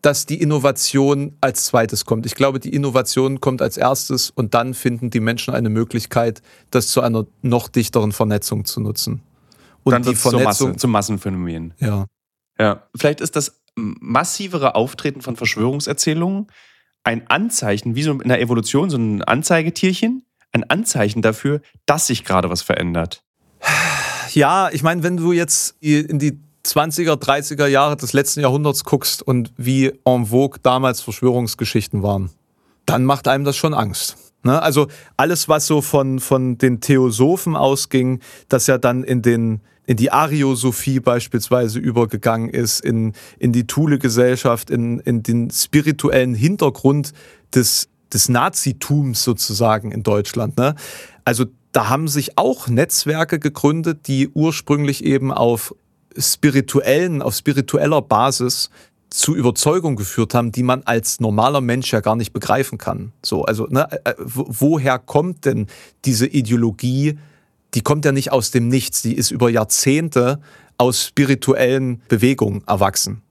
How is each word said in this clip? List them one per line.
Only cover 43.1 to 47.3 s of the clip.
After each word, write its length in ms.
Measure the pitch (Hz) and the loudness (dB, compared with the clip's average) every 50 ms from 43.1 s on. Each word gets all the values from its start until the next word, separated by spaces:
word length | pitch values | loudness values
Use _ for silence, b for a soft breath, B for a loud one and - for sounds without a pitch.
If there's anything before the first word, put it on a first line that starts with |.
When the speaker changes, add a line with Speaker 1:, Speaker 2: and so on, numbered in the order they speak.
| 107 B B B B B | -4 B B B B B
Speaker 1:
in 140 | - 127 117 | 0 2 2
die 120 | 123 117 | 2 0
Thule-Gesellschaft, 1040 | - - 139 156 156 143 131 - 127 110 120 123 123 127 123 - 127 117 113 - - | 0 0 0 2 2 2 2 0 0 2 4 4 4 2 2 2 0 0 0 -2 -4
in, 300 | - 120 117 120 120 - | -4 -2 -2 -2 -4 -4
in 240 | - - 120 117 110 | -2 -2 -2 -2 0
den 260 | - 113 120 117 - | 0 0 0 0 -2
spirituellen 840 | - - - - - 151 147 156 147 147 - 147 - 131 127 127 123 | -4 -6 -6 0 0 2 2 2 -2 0 0 2 2 2 2 2 0
Hintergrund 800 | 107 120 160 202 202 170 143 - - - 131 139 147 143 - B B B B | 0 0 0 2 2 0 0 0 2 2 2 2 2 -2 -4 B B B B